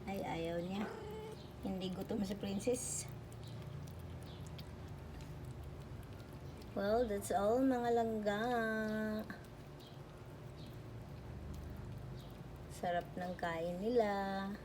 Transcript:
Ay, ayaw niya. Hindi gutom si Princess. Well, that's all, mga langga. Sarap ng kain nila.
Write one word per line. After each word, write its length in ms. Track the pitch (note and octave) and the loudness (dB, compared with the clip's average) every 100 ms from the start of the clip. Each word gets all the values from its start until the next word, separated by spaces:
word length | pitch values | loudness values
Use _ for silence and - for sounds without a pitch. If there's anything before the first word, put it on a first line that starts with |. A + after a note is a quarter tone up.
Ay, 240 | - G3 E3 | -2 -2 0
ayaw 320 | E3 E3 E3+ | 0 2 2
niya. 240 | F3 G3 G#3+ A4+ F#3 F3+ A3 - - - | 0 0 0 -2 -6 -6 -6 -8 -10 -6
Hindi 240 | G3 F#3 F#3 F#3 | -2 0 0 -2
gutom 240 | F#3+ A3 F#3+ | 0 0 0
si 80 | G3+ | 0
Princess. 720 | G3+ G3 B3 B3+ - - - - - - - - - - - - - - - - - - - - - - - - - - - - - - - - - - - - - - - - | 0 2 4 2 2 -2 -4 -8 -10 -10 -8 -8 -8 -8 -8 -8 -8 -8 -8 -8 -8 -8 -8 -8 -8 -8 -8 -8 -8 -8 -8 -6 -8 -8 -8 -10 -10 -10 -10 -10 -8 -8 -4 0
Well, 260 | G3+ A3+ B3 | 4 6 4
that's 220 | G3+ G3+ F3+ | 2 2 4
all, 240 | G3+ B3 | 8 8
mga 320 | C4+ B3 A#3+ | 8 6 6
langga. 480 | A#3 A3+ A3 G#3 G#3 A#3 A#3+ A3 A3 G#3+ G#3+ G#3+ G#3+ G#3 - - - - - - - - - - - - - - - - - - - - - - - - - - - - - - - - - - | 6 6 4 4 4 4 4 4 4 2 2 2 0 -2 -8 -10 -12 -12 -12 -12 -12 -12 -12 -12 -10 -10 -10 -10 -8 -8 -8 -8 -8 -8 -8 -6 -6 -6 -8 -6 -8 -8 -8 -10 -10 -10 -10 -10
Sarap 380 | - F3+ F3 E3+ - | -2 2 2 0 -4
ng 140 | F3+ F3+ | -2 0
kain 480 | F3 E3 E3+ F3 | 0 2 0 2
nila. 640 | G#3+ B3 G#3 G3 G3 G3 G3 G#3 | 4 8 8 6 2 0 0 -4